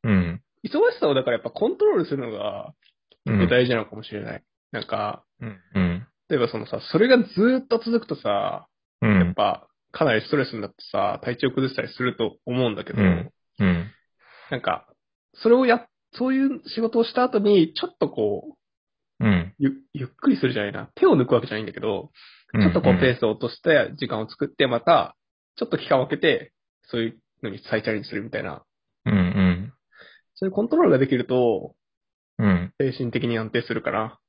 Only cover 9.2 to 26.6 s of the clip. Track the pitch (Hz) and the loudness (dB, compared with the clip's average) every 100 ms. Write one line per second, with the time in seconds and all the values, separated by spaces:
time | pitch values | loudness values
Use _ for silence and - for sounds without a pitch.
9.2 | 87 90 101 - _ _ _ - 156 110 | 2 2 0 -2 _ _ _ 0 2 2
10.2 | - 147 135 113 98 _ - 101 98 98 | 0 -2 -2 -6 -12 _ -8 -2 -2 -4
11.2 | - 120 135 135 131 131 117 - 127 - | -8 -4 -2 -2 -4 -4 -8 -4 -6 -2
12.2 | 110 - - 123 123 101 - - 95 85 | -6 -6 -6 -2 -2 -2 -6 0 2 2
13.2 | - _ _ - 98 85 98 _ _ _ | -4 _ _ -2 0 0 -4 _ _ _
14.2 | _ - - 131 - 87 _ _ _ _ | _ -20 -10 -6 -4 -6 _ _ _ _
15.2 | _ _ 226 247 254 233 - _ _ - | _ _ 4 6 6 2 0 _ _ -6
16.2 | 254 262 269 254 - - 226 226 233 - | -2 0 0 -2 -8 -4 -2 0 0 0
17.2 | 254 233 202 202 160 - 349 _ 147 - | 0 2 4 4 4 0 -10 _ -4 0
18.2 | 107 101 311 - _ _ _ _ _ _ | -2 -2 -8 -20 _ _ _ _ _ _
19.2 | 110 92 87 _ 139 135 _ 143 127 _ | 2 2 -2 _ -2 -2 _ -12 -12 _
20.2 | - - - 110 104 101 - - 370 180 | -2 0 0 -2 -6 -8 -14 0 4 4
21.2 | 123 120 - 107 104 - 107 101 - _ | 4 0 0 -8 -10 -8 -4 -6 -8 _
22.2 | - _ _ - 95 87 92 92 131 123 | -20 _ _ 2 2 4 2 4 2 2
23.2 | 113 - 120 - 165 147 98 147 127 113 | -2 -2 -6 -4 2 2 2 -6 -6 -6
24.2 | 110 - 139 - 135 117 - 156 85 _ | -8 -6 -8 0 0 2 4 4 2 _
25.2 | _ _ _ - 240 - - 135 127 - | _ _ _ -10 -6 -6 0 0 0 0
26.2 | 170 117 - _ | 0 0 -4 _